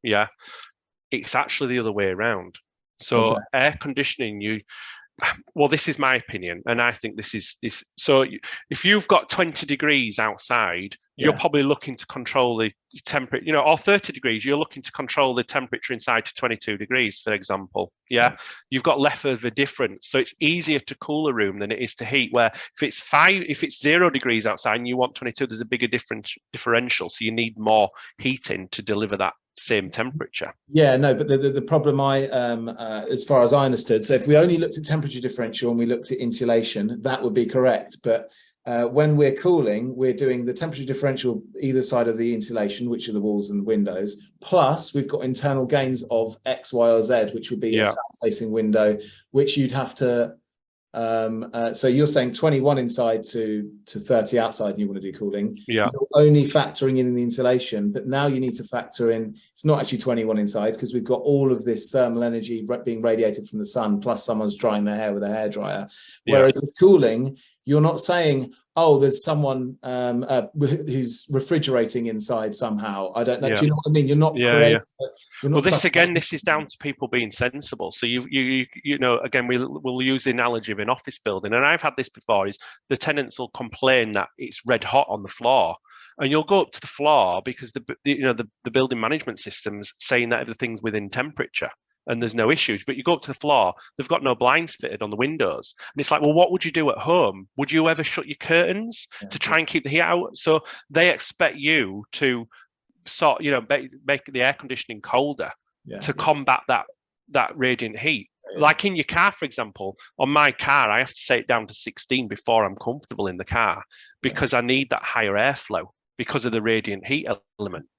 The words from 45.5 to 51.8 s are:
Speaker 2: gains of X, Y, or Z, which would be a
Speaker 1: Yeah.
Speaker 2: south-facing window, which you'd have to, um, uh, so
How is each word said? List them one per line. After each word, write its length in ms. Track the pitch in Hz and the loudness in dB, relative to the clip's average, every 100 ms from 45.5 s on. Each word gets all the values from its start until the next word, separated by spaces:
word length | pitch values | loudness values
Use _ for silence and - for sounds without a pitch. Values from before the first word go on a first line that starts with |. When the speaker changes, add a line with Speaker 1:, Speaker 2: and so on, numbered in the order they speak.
| 135 127 | 0 0
Speaker 2:
gains 380 | 143 131 127 - | 0 0 -4 -2
of 280 | 117 113 110 - | -2 -2 -4 -6
X, 260 | 127 - | -6 -4
Y, 160 | 120 117 | 2 4
or 120 | 113 | 4
Z, 280 | 110 123 104 | 4 2 2
which 160 | 113 - | -4 -8
would 100 | 110 | -4
be 140 | 110 | 0
a 40 | 110 | 2
Speaker 1:
Yeah. 20 | 104 | 2
Speaker 2:
south-facing 600 | - - _ 113 104 113 | 0 -8 _ -4 -2 -4
window, 480 | 110 110 107 104 104 - - _ | -2 2 4 4 2 -6 -20 _
which 260 | 135 139 143 | 0 2 0
you'd 140 | 131 | 0
have 220 | 135 123 - | -2 -6 -2
to, 400 | 127 120 117 - _ _ _ _ _ | 0 2 -2 -4 _ _ _ _ _
um, 580 | 113 113 113 110 113 117 | -6 -2 0 -2 -4 -6
uh, 180 | 120 117 | -4 -4
so 140 | 110 | 0